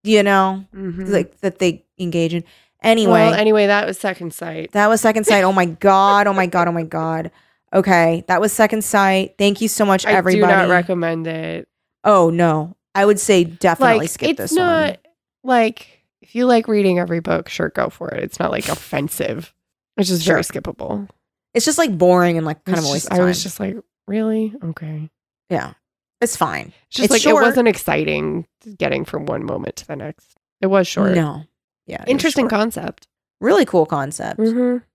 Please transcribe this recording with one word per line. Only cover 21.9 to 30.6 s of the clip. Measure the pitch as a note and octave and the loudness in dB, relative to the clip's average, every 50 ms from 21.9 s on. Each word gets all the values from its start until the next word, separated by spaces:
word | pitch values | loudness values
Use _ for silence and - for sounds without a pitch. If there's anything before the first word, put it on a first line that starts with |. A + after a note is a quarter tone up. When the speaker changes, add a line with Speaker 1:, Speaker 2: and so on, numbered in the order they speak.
| F#3+ | 0
Speaker 1:
boring | D#3 F3+ F3+ F3+ F3+ F3 F3 E3+ | 2 4 4 4 4 4 2 0
and, | E3 D#3+ | -2 -4
like, | D#3 D3+ _ _ | -6 -8 _ _
kind | F#3 F#3 | -4 -4
Speaker 2:
It's | E3+ D#3+ | -2 -2
Speaker 1:
of | C#3 | -2
a | C#3+ | -4
Speaker 2:
just, | E3 - - | -4 -4 -2
Speaker 1:
waste | - | 0
of | F3+ | 2
Speaker 2:
I | F3+ | 2
was | F3+ F3+ F3 | 2 0 -2
Speaker 1:
time. | - | -6
Speaker 2:
just | G3 - - | -10 -8 -8
like, | G#3 F#3+ G3 A3 - _ _ _ _ | -8 -8 -8 -10 -16 _ _ _ _
"Really? | - G3+ A3 A3 A3 A3 A3 A3 A3 G#3 C#4+ G3 | -6 -4 -4 -2 -2 -2 -2 -4 -6 -8 -10 -10
Okay." | E3 D#3+ - E3 D#3 D#3 D3+ D#3 D#3 _ _ _ _ _ _ _ _ | -10 -10 -10 -12 -12 -12 -12 -12 -14 _ _ _ _ _ _ _ _
Speaker 1:
Yeah. | F3+ D3+ B2 C#3+ C#3+ _ _ _ _ _ _ _ _ _ | -6 -6 -6 -8 -14 _ _ _ _ _ _ _ _ _
It's | A#3+ A#3 - | -6 -6 -2
fine. | - E3 A#2 D#2+ C#2 - - _ _ _ | -4 -4 -4 -4 -10 -12 -14 _ _ _
Speaker 2:
It's | _ - | _ -6
just, | C4+ A#3 | -2 0
Speaker 1:
It's | G#3 | 2
Speaker 2:
like, | B3+ A3 | 2 2
Speaker 1:
short. | - D4+ - D4 A3+ | 4 4 4 4 4
Speaker 2:
it | |
wasn't | A#3+ - C4 A#3 | 2 2 2 2
exciting | A3+ G3 - - - D3 D3+ D#3 D3+ D3+ D3+ D3+ D#3 D#3 E3+ E3 _ _ _ _ A3 G3+ | 2 0 -2 -4 -4 -4 -2 -2 -4 -4 -4 -4 -6 -6 -8 -10 _ _ _ _ -20 -8
getting | _ D#3+ C#3+ C3+ C3+ D3+ | _ -4 -4 -4 -4 -6
from | - - D#3+ D3 | -8 -10 -10 -8
one | C#3+ - - - | -8 -8 -8 -8
moment | - - - - - - | -8 -8 -8 -10 -12 -14
to | - - | -14 -16
the | - D3+ | -14 -14
next. | C#3 C3 D3 D#3 _ _ _ _ _ _ _ _ _ | -14 -12 -16 -16 _ _ _ _ _ _ _ _ _